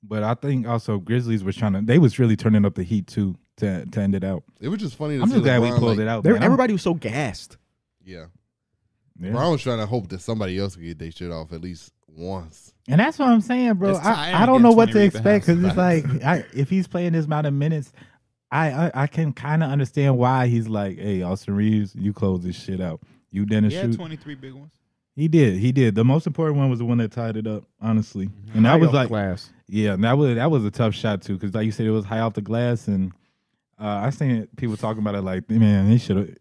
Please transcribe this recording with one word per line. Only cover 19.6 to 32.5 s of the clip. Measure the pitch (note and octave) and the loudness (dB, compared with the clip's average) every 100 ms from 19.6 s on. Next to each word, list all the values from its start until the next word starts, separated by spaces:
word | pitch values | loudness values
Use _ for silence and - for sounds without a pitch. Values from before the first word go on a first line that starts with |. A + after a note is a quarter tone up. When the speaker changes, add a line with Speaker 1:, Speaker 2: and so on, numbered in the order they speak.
| D#3 | 0
Speaker 1:
understand | C#3+ C3+ - C#3 B2+ | 0 -2 0 0 2
why | B2 C3 B2 | 2 2 2
he's | A#2+ A2 | 0 -2
like, | A2 G2+ E2+ | -4 -4 -6
"Hey, | G2 F#2+ | -4 -4
Austin | F2 G2 - G2+ | -2 -6 -4 -2
Reaves, | G#2+ G#2+ G2+ - | 0 0 -2 -6
you | G2 | -6
close | G2+ G2+ F#2 | -2 -2 -2
this | F2+ F2 | -4 -10
shit | - F#2+ | -8 -6
out. | F2+ D#2+ - _ _ | -6 -8 -14 _ _
You | F#2+ G#2 | -6 -2
didn't | A2 G#2+ | 2 0
Speaker 4:
He | E3 | 0
had | A#2+ | -4
Speaker 1:
shoot." | A2+ | -4
Speaker 4:
twenty-three | E3 D#3 - C#3 | -8 -14 -16 -16
big | C3+ | -16
ones. | C3+ D3+ _ _ _ _ - | -20 -20 _ _ _ _ -4
Speaker 1:
He | D#3+ | 2
did. | E3 C3 F#2+ | 4 4 4
He | A2+ | 0
did. | C3 B2 G#2 | 4 2 4
The | A#2 | 4
most | C#3+ E3 | 2 0
important | C#3+ D#3+ C#3+ | -4 -2 0
one | C#3 | 0
was | A#2+ | 0
the | A#2 | 0
one | A#2+ | 0
that | A2+ | -2
tied | A2 A2+ A2 | -4 -6 -6
it | A2 | -6
up, | G#2+ - _ | -8 -10 _
honestly. | A2 A2 G#2+ G2+ F#2+ | -2 -2 -2 -6 -8
Speaker 4:
Mm-hmm. | G2 G#2 A2 | -10 -8 2
Speaker 1:
And | A2+ | 6
that | |
Speaker 3:
High | D#3 | 6
Speaker 1:
was | E3 | 6
Speaker 3:
off | |
the | C#3 | 4
Speaker 1:
like, | B2 | 0
Speaker 3:
glass. | A2 G2 F2+ - _ _ | -2 -4 -6 -12 _ _
Speaker 1:
yeah, | G2+ G#2+ | -2 -2
and | F#2+ | 0
that | A2 C3+ | 2 2
was, | D3 A#2 | 2 2
that | C3+ | 2
was | D3+ G#2 | 0 0
a | |
tough | - A2+ | 0 -2
shot | G2+ A2+ G2+ | 0 -4 -4
too, | - G2 | -6 -8
'cause | G#2 G#2 | -6 -4
like | A2 | -4
you | |
said, | G#2+ A2 | -2 -2
it | |
was | A2 G2+ | -2 -2
high | A2+ | -4
off | A2+ G#2+ | -4 -4
the | |
glass, | G#2 | -6